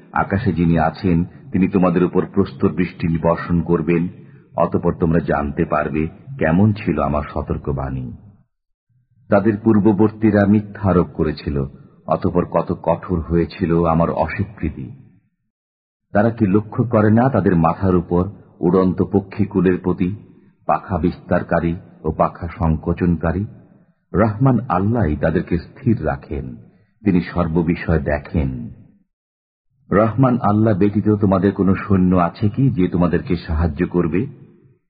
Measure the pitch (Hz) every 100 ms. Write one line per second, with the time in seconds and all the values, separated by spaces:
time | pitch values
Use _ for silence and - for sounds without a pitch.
0 | - - 80 98 101 82 85 82 78 -
1 | 92 85 87 - - 90 95 98 90 87
2 | 87 92 85 98 95 - 98 82 87 -
3 | 85 82 82 85 - 85 80 85 78 85
4 | 90 - - - _ - 87 92 85 -
5 | 85 82 82 73 71 71 82 76 73 76
6 | 80 - - - 80 87 107 101 - 76
7 | 71 73 76 76 71 73 76 67 67 65
8 | 62 - 101 - _ _ _ _ _ _
9 | _ _ - 101 101 104 113 107 101 98
10 | 107 107 107 101 101 104 104 - 98 87
11 | 78 - 76 71 - 69 67 - - _
12 | - 82 101 90 82 85 80 92 82 85
13 | - 87 80 85 82 - 85 85 85 80
14 | 85 - 82 - 101 - 78 69 65 -
15 | - _ _ _ _ _ _ _ _ _
16 | _ 101 113 113 101 104 107 - 117 110
17 | 107 110 131 110 92 87 82 85 98 90
18 | 85 87 98 - - - 87 92 92 85
19 | 90 101 - - 95 98 90 87 92 87
20 | 90 104 - - _ _ - 78 - 90
21 | 90 - - 87 80 82 85 87 - -
22 | 78 78 82 - 87 - 82 80 87 85
23 | 87 85 85 85 107 - - _ _ _
24 | _ 85 113 104 135 123 - 87 101 120
25 | 80 73 82 85 - 82 - - - -
26 | 78 69 - 71 64 57 - _ _ _
27 | 101 90 87 87 82 85 82 87 - 80
28 | 69 73 - 85 67 62 57 - - _
29 | _ _ _ _ _ _ _ _ - 92
30 | 113 110 131 123 98 104 113 95 101 104
31 | 101 104 104 95 98 98 95 95 - 95
32 | 92 90 85 - 104 127 135 - 90 85
33 | 85 82 - 87 - 78 85 71 87 87
34 | 80 87 139 - - _ _ _